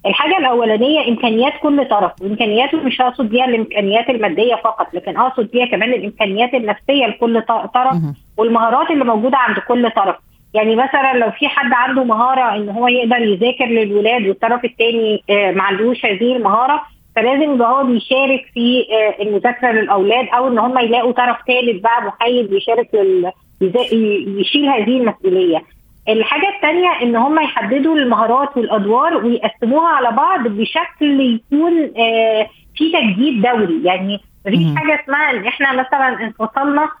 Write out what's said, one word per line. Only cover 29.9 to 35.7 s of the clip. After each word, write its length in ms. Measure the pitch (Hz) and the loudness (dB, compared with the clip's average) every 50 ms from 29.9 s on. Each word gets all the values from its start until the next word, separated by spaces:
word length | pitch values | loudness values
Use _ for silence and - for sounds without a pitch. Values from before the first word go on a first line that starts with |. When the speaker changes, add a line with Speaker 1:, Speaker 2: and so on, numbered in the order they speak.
| 311 277 247 240 | 0 0 0 0
Speaker 1:
بعض 360 | 220 254 285 339 359 339 233 | 0 0 0 2 0 0 -2
بشكل 720 | 233 202 202 226 - - 320 349 - - _ 302 294 277 269 | -4 -2 -2 -4 -2 -2 -4 -4 -4 -4 _ 0 0 2 2
يكون، 720 | 269 247 233 226 _ _ 277 294 320 349 349 330 302 - - | 2 0 -2 -2 _ _ 0 0 2 2 2 0 0 -2 -2
آه، 500 | 220 233 226 226 226 226 226 220 214 214 - _ _ _ - - | 0 0 0 2 2 2 2 2 0 -2 -4 _ _ _ -20 -4
في 160 | - 302 330 | -2 -2 0
تجديد 500 | 339 330 247 214 180 190 262 311 262 214 | 0 0 0 0 0 0 0 0 0 0
دوري. 420 | 196 247 247 220 208 175 165 160 147 | 0 0 2 0 0 0 -2 -2 0
يعني 360 | 180 185 185 190 196 202 196 _ _ _ - - | -2 -2 -2 -4 -6 -8 -8 _ _ _ -12 -6
مفيش 120 | 202 208 - | -2 0 0
Speaker 2:
مم. 180 | 165 160 147 | 2 0 0
Speaker 1:
حاجة 220 | 220 311 311 302 294 - | -2 -2 -2 -2 -2 -2
اسمها 280 | - 277 285 311 294 | -4 -2 -2 0 -2
إن 160 | 262 220 185 | -2 -4 -4
إحنا 240 | 240 247 - 277 269 | -6 -4 -2 -2 0